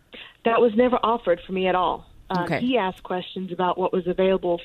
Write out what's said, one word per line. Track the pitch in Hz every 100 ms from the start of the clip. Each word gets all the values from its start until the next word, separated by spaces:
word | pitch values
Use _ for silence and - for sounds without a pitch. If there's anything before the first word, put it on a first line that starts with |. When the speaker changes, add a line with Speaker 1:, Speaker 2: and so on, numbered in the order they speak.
| _ - - -
Speaker 1:
That | 226 226
was | 240 208
never | 254 240
offered | 208 233 190 170
for | -
me | 185 185
at |
all. | 180 175 - - - -
Um, | 185
Speaker 2:
Okay. | 175 156
Speaker 1:
he | 247 254
asked | 190 180
questions | - 185 180 - 185
about | 175 180 170
what | 180
was | 190 175
available | 175 190 190 180 170